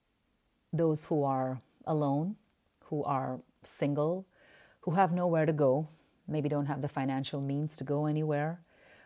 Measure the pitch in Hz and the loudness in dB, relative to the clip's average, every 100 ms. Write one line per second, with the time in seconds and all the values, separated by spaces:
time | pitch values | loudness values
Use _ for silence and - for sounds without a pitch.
0 | _ _ _ _ - _ _ 156 165 151 | _ _ _ _ -20 _ _ 0 2 2
1 | - 156 139 131 131 131 - - - 156 | 0 0 2 0 -2 -4 -10 -10 -2 0
2 | 143 143 175 214 _ _ _ _ - 151 | 2 2 0 -4 _ _ _ _ -8 -4
3 | - 135 131 127 - _ - - 143 143 | -2 -2 -2 -6 -10 _ -12 -4 -2 0
4 | 151 185 - _ - - - _ - 170 | 0 -2 -6 _ -20 -20 -20 _ 0 2
5 | 180 180 180 165 156 151 139 135 156 - | 4 2 2 4 2 4 4 4 0 -10
6 | - - - 151 143 147 143 139 143 143 | -20 -18 -6 -2 0 0 -2 -2 -4 -2
7 | 135 135 135 143 139 139 151 - 135 143 | -2 -2 -2 -4 -2 -2 -2 -4 -2 0
8 | 151 151 156 143 151 175 - _ - - | 0 0 0 0 -2 -4 -12 _ -20 -20